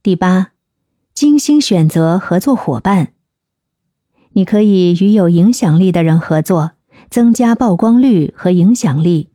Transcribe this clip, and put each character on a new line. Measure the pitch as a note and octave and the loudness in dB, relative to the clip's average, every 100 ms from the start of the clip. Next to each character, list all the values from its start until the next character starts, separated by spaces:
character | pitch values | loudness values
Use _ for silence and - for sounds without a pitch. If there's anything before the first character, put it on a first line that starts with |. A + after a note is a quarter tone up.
第 | - F3+ | -2 -2
八， | F#3 F#3 F#3+ _ _ _ _ _ _ | 0 -2 -4 _ _ _ _ _ _
精 | - D4 D4 | -4 0 0
心 | - D4 | 0 -2
选 | - F#3 D#3+ | 0 0 0
择 | E3 D#3+ F3+ | 0 -2 -2
合 | - F3 | -2 -4
作 | C#4 B3 | -2 -4
伙 | - A#2+ | -4 -6
伴。 | F#3+ G3 C3+ _ _ _ _ _ _ _ _ _ _ _ _ | -2 -2 -2 _ _ _ _ _ _ _ _ _ _ _ _
你 | - | -4
可 | F#3 G#3 | -2 0
以 | G#3+ F#3+ F3 F3 | 2 2 2 0
与 | G3 | 2
有 | G#3+ F3 | 2 2
影 | E3+ G3 | 2 2
响 | A#3+ F#3 D#3+ | 0 0 2
力 | F#3+ | 2
的 | F3 | 0
人 | E3 D#3+ | 0 -2
合 | - D#3 | -2 -4
作， | D3+ F3+ D3+ _ _ _ _ | -2 -4 -4 _ _ _ _
增 | - A#3 | 0 0
加 | A#3 A#3 | 2 0
曝 | A#3 A#3+ F3 | 0 0 0
光 | A3 A#3+ | 0 2
率 | C4 G3 D3 - | 2 0 -2 -4
和 | F3+ | -2
影 | F3+ F3+ | 2 2
响 | A#3+ F3+ C3+ | 0 -2 -2
力。 | E3 E3 E3+ | -2 -2 -6